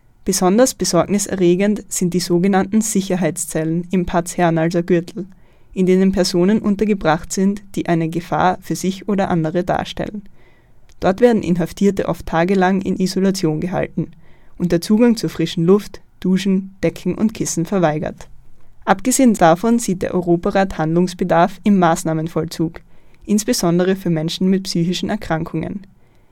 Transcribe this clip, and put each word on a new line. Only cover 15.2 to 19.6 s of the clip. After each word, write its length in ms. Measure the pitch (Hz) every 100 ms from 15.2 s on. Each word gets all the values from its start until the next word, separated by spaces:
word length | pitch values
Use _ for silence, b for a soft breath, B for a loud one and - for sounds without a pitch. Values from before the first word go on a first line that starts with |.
| 160
frischen 360 | - 165 - 165
Luft, 360 | 202 202 - - -
Duschen, 560 | 185 185 196 190 190 -
Decken 320 | 165 - 180 -
und 180 | 220
Kissen 320 | - - - 170
verweigert. 640 | 196 160 151 - - - - - - - -
Abgesehen 500 | - 196 254 247 254 196
davon 440 | 160 170